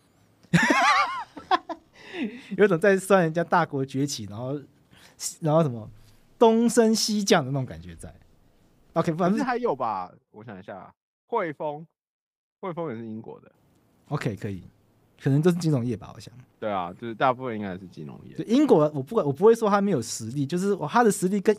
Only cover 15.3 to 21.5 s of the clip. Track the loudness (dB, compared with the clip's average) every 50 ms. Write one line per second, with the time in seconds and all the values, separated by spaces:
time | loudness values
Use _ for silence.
15.3 | 2 4 4 2 2 0 0 0 0 0 0 -2 -6 -6 -8 -16 -20 -20 -20 -20
16.3 | -20 -20 -20 _ _ -8 -4 -4 -2 -2 -4 -6 -8 -10 -10 -8 -2 0 2 2
17.3 | 2 0 -4 -6 -6 -6 -6 -6 -8 -10 -12 -16 -16 -14 -14 -14 -14 -16 -20 -16
18.3 | -12 -8 -4 0 2 4 4 6 6 6 4 2 0 -4 -6 -4 -2 -2 0 -2
19.3 | 0 4 6 6 6 6 4 2 2 2 2 2 0 -2 -2 -4 -8 -10 -8 -6
20.3 | -4 -4 -4 -2 -2 -2 0 -2 -2 -2 -2 0 2 4 4 4 4 2 0 0
21.3 | 0 0 2 0